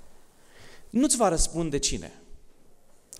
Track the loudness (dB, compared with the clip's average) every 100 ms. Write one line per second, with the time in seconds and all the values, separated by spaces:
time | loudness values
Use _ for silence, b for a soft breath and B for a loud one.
0 | B B B B B B B B B 2
1 | 4 6 4 4 0 0 0 0 0 -2
2 | -8 -16 -18 -18 -20 -20 -20 -20 -20 -20
3 | _